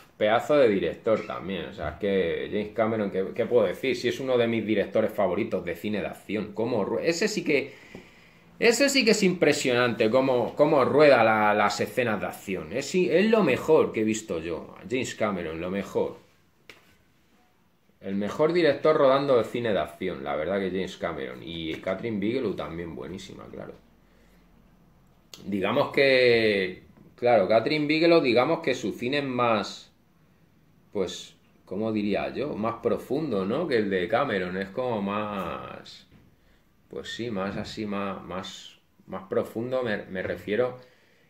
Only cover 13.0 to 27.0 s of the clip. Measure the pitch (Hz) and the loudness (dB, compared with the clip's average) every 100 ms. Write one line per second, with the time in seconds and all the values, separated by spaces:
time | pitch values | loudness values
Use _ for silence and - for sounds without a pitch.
13 | 180 160 220 226 156 120 - 156 95 110 | 2 4 4 4 4 2 4 4 4 2
14 | 110 110 - 82 82 78 - - 92 127 | 0 -2 -4 -6 -6 -8 -10 -16 -6 -4
15 | 117 - 107 92 82 82 90 98 95 117 | -4 -4 -2 -2 -6 -6 -6 -6 -4 -4
16 | 76 - _ _ _ _ - - _ _ | -4 -6 _ _ _ _ -20 -20 _ _
17 | _ _ _ _ _ _ _ _ _ _ | _ _ _ _ _ _ _ _ _ _
18 | 98 98 101 - 160 175 156 - 156 156 | -8 -4 -4 0 2 4 2 4 2 4
19 | 135 139 139 123 110 120 117 92 76 - | 4 4 4 2 2 -2 -2 0 -2 -6
20 | 92 71 71 71 80 101 95 95 87 - | -6 -6 -6 -4 -2 -2 -2 -4 -6 -6
21 | 87 76 64 62 64 82 80 78 92 95 | -8 -6 -8 -10 -10 -8 -6 -6 -6 -6
22 | 113 104 104 131 110 85 76 82 85 65 | -4 -4 -2 -2 -4 -4 -8 -8 -10 -10
23 | 69 95 - - 55 - - - _ _ | -12 -12 -14 -18 -16 -14 -14 -18 _ _
24 | _ _ _ _ _ _ _ _ _ _ | _ _ _ _ _ _ _ _ _ _
25 | _ _ _ - 95 98 95 131 127 143 | _ _ _ -16 -6 -2 0 2 2 4
26 | 139 131 123 117 110 98 92 92 - - | 4 6 6 6 4 2 -2 -6 -18 -20